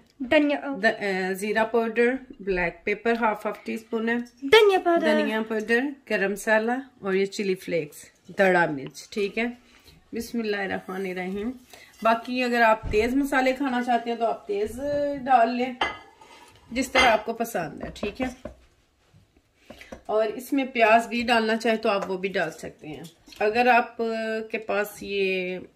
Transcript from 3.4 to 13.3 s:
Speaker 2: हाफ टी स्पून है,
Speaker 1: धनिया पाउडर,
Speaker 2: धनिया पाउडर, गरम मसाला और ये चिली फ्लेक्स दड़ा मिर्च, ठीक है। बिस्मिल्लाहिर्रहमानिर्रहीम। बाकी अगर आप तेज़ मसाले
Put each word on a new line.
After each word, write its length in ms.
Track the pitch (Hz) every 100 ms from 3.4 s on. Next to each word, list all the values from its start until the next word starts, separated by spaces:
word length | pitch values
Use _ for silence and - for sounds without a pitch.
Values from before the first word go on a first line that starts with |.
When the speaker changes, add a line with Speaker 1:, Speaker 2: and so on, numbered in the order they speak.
| 214
Speaker 2:
हाफ 160 | 202 -
टी 100 | 226
स्पून 300 | - 226 226
है, 100 | 240 240 _ 277
Speaker 1:
धनिया 320 | 427 415 381
पाउडर, 280 | 349 339 320
Speaker 2:
धनिया 340 | 302 302 220
पाउडर, 380 | 220 220 214 233 285 277 -
गरम 240 | 214 196
मसाला 480 | 202 - 220 226 247 269 _
और 140 | 196 190
ये 100 | 196
चिली 260 | - 196 185
फ्लेक्स 480 | - 170 147 - - _ - 180
दड़ा 280 | 190 180 165
मिर्च, 400 | 143 147 - -
ठीक 260 | 220 202 226
है। 80 | 233 240 _ - - - _
बिस्मिल्लाहिर्रहमानिर्रहीम। 1400 | 220 233 233 220 202 190 190 190 190 190 180 180 202 220 254 - - - -
बाकी 380 | 226 226 240 247
अगर 200 | 247 240
आप 200 | 226 220 -
तेज़ 300 | 214 240 269
मसाले 360 | 277